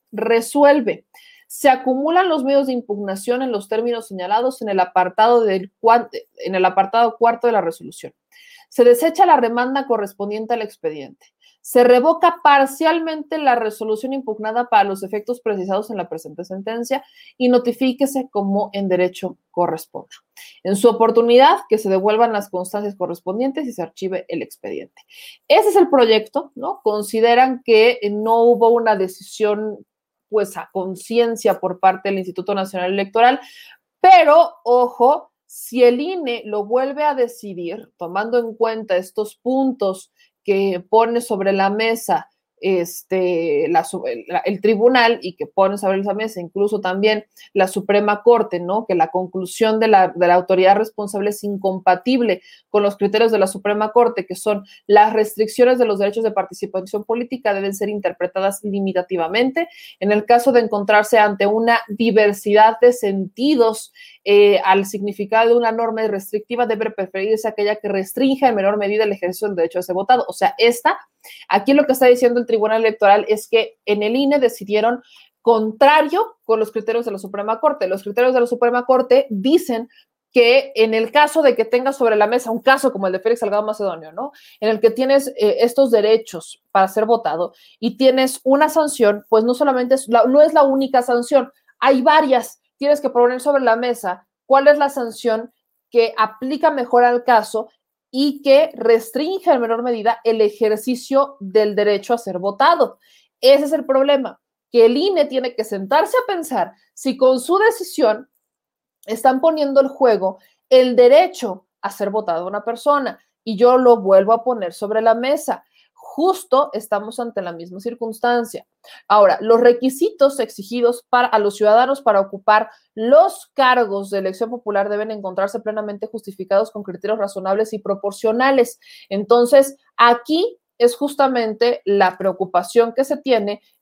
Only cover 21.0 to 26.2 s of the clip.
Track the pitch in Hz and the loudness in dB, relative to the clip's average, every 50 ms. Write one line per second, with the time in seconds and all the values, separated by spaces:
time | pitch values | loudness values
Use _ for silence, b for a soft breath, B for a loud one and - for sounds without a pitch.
21 | 226 226 226 233 233 233 240 247 269 302 359 381 - - 214 214 214 196 190 190 | 0 2 2 2 2 4 6 6 6 6 4 2 -2 -4 -4 -2 0 0 0 0
22 | 190 214 214 220 233 233 220 208 202 - - 180 180 185 - 208 208 208 196 - | 0 0 2 2 0 0 0 -4 -6 -6 -8 -10 -8 -8 -8 -8 -8 -8 -8 -8
23 | 180 165 175 - - 185 190 220 254 269 262 311 294 247 - - 170 170 _ - | -8 -8 -10 -10 -10 -8 -6 -4 -4 -4 -4 -6 -8 -10 -8 -10 -12 -12 _ -10
24 | 190 185 185 175 - - - 160 113 - - _ - 101 82 69 - - _ _ | -10 -8 -8 -8 -10 -8 -10 -10 -10 -12 -14 _ -14 -12 -12 -12 -14 -16 _ _
25 | _ B B B B B B B B - 294 392 - 415 - 392 349 - 277 262 | _ B B B B B B B B 2 2 4 4 4 4 4 2 4 4 2
26 | 240 220 220 214 | 4 4 2 0